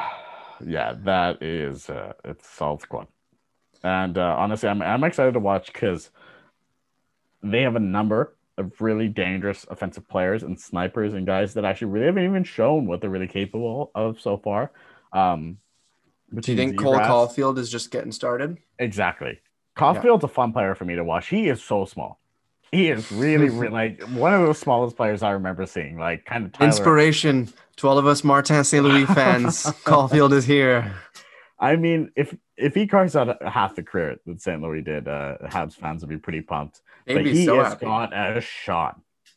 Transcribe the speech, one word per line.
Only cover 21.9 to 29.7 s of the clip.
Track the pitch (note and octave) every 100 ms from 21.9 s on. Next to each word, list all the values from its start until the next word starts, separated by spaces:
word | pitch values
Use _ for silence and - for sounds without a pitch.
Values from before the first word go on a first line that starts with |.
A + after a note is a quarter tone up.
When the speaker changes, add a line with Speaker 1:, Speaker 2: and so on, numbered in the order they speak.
| - A1 - _ _ _ _ _
Speaker 1:
He | F3+ E3+
is | A2+ A2
really, | G2+ C#3+ D3+ C#3+
Speaker 2:
<laughs> |
Speaker 1:
really, | A#2 A#2
like, | A2+ A2+ F#2+ G#2
one | B2 D#3
of | G3+ E3
the | D3+
smallest | - A#2+ A#2+ -
players | A2 G#2
I | G#2+
remember | G2 F#2 F2+ F#2+
seeing. | F#2+ C#2+ E2
Like, | E2 E2 -
kind | A#2+ F#2+
of |
Tyler | - D3
Speaker 2:
Inspiration | D3+ G3 D3+ D#3 D3+ D#3 C3+ A2+ _ _ -
to | C#3
all | C#3
of | C#3
us | C#3+ D3
Martin | C#3 C#3 D3+ C#3
Saint | D3
Louis | C#3 C#3 C3+
Speaker 1:
<laughs> |
Speaker 2:
fans. | F3+ B2+ B2 A#2+ - D3+